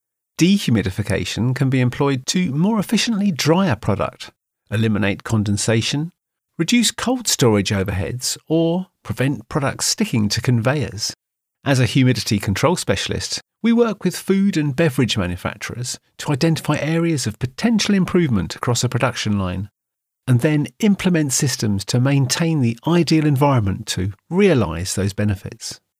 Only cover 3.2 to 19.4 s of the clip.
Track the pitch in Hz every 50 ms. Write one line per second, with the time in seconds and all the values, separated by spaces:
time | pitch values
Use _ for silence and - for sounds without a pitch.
3.2 | 202 202 170 127 - 143 156 180 196 180 117 - - - 101 90 80 - - -
4.2 | - - - _ _ _ _ _ _ - 101 107 113 113 107 98 101 98 98 -
5.2 | - - 113 107 101 104 101 104 - - 113 117 110 - - 143 156 170 - _
6.2 | _ _ _ _ _ _ _ - 170 165 233 240 220 190 - - - 233 254 254
7.2 | 233 - - - 147 117 107 104 98 - 110 98 95 101 101 95 92 - - 123
8.2 | - - - - _ - 156 165 165 165 170 180 185 - _ _ - - 110 -
9.2 | - 139 147 233 - - - 156 139 127 - - - - - - 220 - - 120
10.2 | 104 101 - - - - 127 117 107 127 143 156 123 90 - 101 - - - -
11.2 | _ _ _ _ _ _ _ _ - 139 139 127 127 - - 143 131 127 123 -
12.2 | - - 117 101 - - 95 - - 139 185 - - - 107 - - - - -
13.2 | - - - - - _ _ _ - 226 233 233 233 226 202 - - 185 170 -
14.2 | - - 196 196 196 202 185 160 151 147 131 - 170 160 127 - 131 107 - 113
15.2 | 92 87 87 87 - - - - - - - - 123 - - - _ _ _ -
16.2 | - - 147 127 - 165 160 - - - 151 - - 147 165 165 170 170 165 139
17.2 | - 113 101 - - 127 - - - 226 233 202 - - 208 196 180 - - 180
18.2 | 170 147 117 98 85 - - - - - 120 - - 120 - 117 135 123 - -
19.2 | - 110 104 101